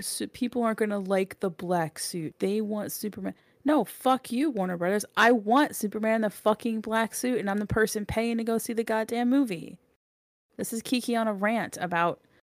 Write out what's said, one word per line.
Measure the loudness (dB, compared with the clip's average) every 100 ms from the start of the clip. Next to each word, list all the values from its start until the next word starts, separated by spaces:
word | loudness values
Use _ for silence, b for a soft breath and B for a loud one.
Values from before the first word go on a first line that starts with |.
su-, | -8 -6 -8
people | -4 -4 0
aren't | 0 2
gonna | 0 0
like | 0 0 0 -2
the | -6
black | -4 -2 0 0 -4
suit. | -8 -6 -6 -2
They | -2 0
want | -2 -4 -6
Superman." | -6 -8 -6 -8 b b b
No, | 2 2 2
fuck | 0 2 2 0
you, | -2 0
Warner | 0 -2 0
Brothers. | 0 0 0 4
I | 6
want | 6 4 4 4 0
Superman | -4 -2 0 2
in |
the | 0
fucking | 0 0 2 0 -4
black | -2 0 0 -2
suit, | -2 0
and | 0
I'm | -2
the | 0
person | 2 2 0 -4
paying | -2 0 -2
to |
go | 0 -2
see | -2
the | -2
goddamn | 0 -2 -2 0 2
movie. | 4 2 -2 -10 -16 _ _ _ _ _ _ _ -10
This | -6
is | -6
Kiki | -2 -2 0 0
on | 0
a |
rant | 0 0 0 -2 -6
about | -2 2 2 0 b b _